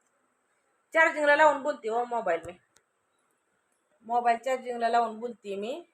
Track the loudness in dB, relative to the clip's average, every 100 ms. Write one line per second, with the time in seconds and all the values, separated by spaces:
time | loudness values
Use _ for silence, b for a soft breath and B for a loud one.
0 | _ _ _ _ _ _ _ _ _ 2
1 | 2 4 4 6 6 4 -2 -6 -4 -4
2 | -2 -4 -2 -4 -6 -18 _ _ _ _
3 | _ _ _ _ _ _ _ _ _ _
4 | -4 0 0 0 -2 -6 -6 -4 0 0
5 | 0 -4 -12 -12 -12 -8 -8 -10 -14